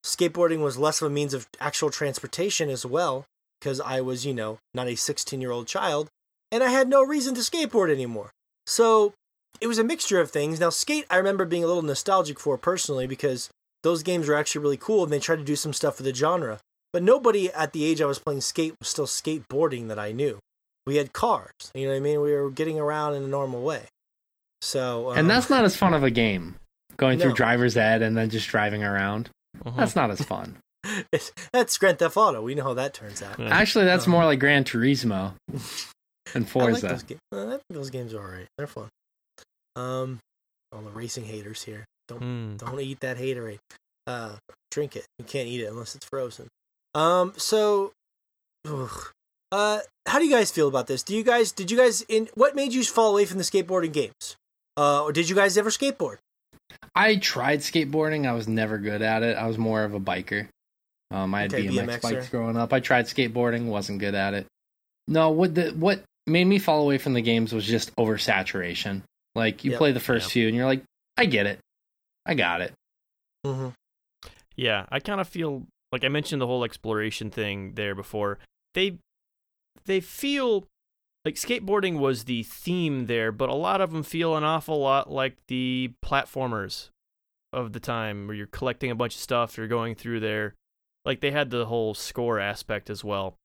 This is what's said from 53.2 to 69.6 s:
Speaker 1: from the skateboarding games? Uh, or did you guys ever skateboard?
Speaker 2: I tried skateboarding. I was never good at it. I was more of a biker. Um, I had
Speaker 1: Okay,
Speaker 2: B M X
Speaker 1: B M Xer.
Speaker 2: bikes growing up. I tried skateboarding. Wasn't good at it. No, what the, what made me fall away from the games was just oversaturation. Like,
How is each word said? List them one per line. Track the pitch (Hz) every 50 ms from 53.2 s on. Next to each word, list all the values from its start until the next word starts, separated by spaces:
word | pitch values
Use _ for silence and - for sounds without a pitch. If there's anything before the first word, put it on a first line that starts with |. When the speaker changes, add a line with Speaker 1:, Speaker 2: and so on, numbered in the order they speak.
| 208
Speaker 1:
from | 165 180 190
the | 170
skateboarding | - - 196 175 175 185 185 170 160
games? | 147 151 127 101 - _ - - - _ _ _ _ _ _ _ _
Uh, | 147 147 143 143 143 151
or | 151
did | 143 160 170 160
you | 190
guys | 202 196 196 175 208
ever | 202 220
skateboard? | 214 - 277 277 269 - 170 127 101 - _ _ _ _ _ _ - - _ _ - - - - _
Speaker 2:
I | 180 202 220 214
tried | 190 - - - 131 120 139 151 147
skateboarding. | 143 - - 165 151 139 143 156 156 156 156 151 139 127
I |
was | 117 117 110 110
never | 110 110 110 107 107 104
good | 101 107 104 104
at | 110 110 110 110
it. | 113 117 110
I | 98 110
was | 117 113 110
more | 117 110 110 110 107
of | 104 104
a | 101
biker. | 95 95 90 95 92 - 107 104 101 - _ _ _ _ _ _ _ _ _ _ _ _
Um, | 101 98 95 95 98
I | 101
had | 104 98 139
Speaker 1:
Okay, | 127 101 98
Speaker 2:
B | - 123
M | 120 120
X | 120 120
Speaker 1:
B | - 117
M | 117
Xer. | 131
Speaker 2:
bikes | 127 127
growing | - 120 113 113 113
up. | 117 117 113
I | 135 131
tried | 123 - 131 123 117
skateboarding. | - - - 127 117 113 123 120 120 117 120 120
Wasn't | 117 104 101 98 98 101 98
good | 104 101 101
at | 98 98 98 101
it. | 101 98 - _ _ _ _ _ _ _ _ _ _ _ -
No, | 151 160 160 160
what | 156 160 180 175 156
the, | 160 - 156
what | - 160 165 196 202 196 - _ _ _ _ -
made | 160 175 180
me | 185 196 196
fall | 196 - 156 151
away | 147 143 139 135
from | - 143 127
the | 120
games | 113 117 113 113 113 110
was | 117 110 101
just | 107 117 110 - - -
oversaturation. | - 117 110 110 101 - - 107 95 95 - - 98 90 87 87 - - 107 98 98 - _ _ _ _ _ _
Like, | 113 113 113 107 -